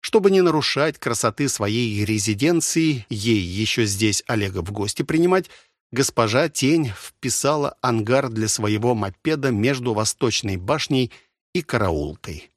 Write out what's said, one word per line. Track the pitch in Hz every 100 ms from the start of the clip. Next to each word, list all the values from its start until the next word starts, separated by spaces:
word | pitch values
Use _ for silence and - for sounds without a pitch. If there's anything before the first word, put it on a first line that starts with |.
Чтобы | - 226 196
не | 190
нарушать | 175 156 - - 156 147
красоты | - 113 117 - 139
своей | - 104 113 120 104
резиденции, | 104 110 104 104 143 170 - 165 160 135 101
ей | 110 110 110
ещё | 87 95 110 - 110
здесь | 98 107 101 -
Олега | 117 98 95
в | 87
гости | 101 104 -
принимать, | 139 160 175 185 180 - _ _ _
госпожа | 120 139 - 113 120 160
Тень | - 135 165 135
вписала | 98 - _ 127 - 139 151 139 -
ангар | 127 117 107 131 135
для | 110 110
своего | - 107 107 120
мопеда | 120 98 92 156 156 135
между | 110 113 135 123
Восточной | 107 107 - 127 - 107 92
башней | 92 151 - 135 123 - _ _ _
и | 180
караулкой. | 165 120 98 78 73 78 - 78 -